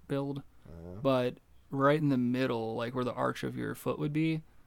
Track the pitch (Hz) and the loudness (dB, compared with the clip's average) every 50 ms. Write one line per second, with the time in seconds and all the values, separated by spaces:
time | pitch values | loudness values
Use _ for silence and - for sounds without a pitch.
0 | - - 143 139 139 139 139 143 - - - - - - 80 82 82 87 90 98 | -6 -4 -4 -2 -2 -4 -6 -8 -10 -12 -20 -20 -20 -16 -16 -14 -12 -12 -12 -2
1 | 131 135 131 127 123 127 - - _ _ - - - - - 139 135 139 147 156 | 2 2 4 4 2 0 -4 -6 _ _ -20 -20 -16 -8 -2 4 4 6 6 6
2 | 156 143 139 127 123 120 123 127 131 127 123 117 113 110 113 117 117 117 127 127 | 4 4 4 4 4 2 2 2 2 0 0 -2 -2 -4 -2 -2 -4 -2 -2 -2
3 | 127 120 113 117 131 127 127 - - 131 123 123 120 110 113 - - 131 - - | -2 -2 0 0 0 0 0 -2 -4 -6 -4 -4 -6 -6 -6 -4 -4 -4 -2 -2
4 | 151 151 147 151 160 160 160 160 160 - - - - | -2 -2 0 0 0 0 0 -2 -4 -10 -20 -20 -20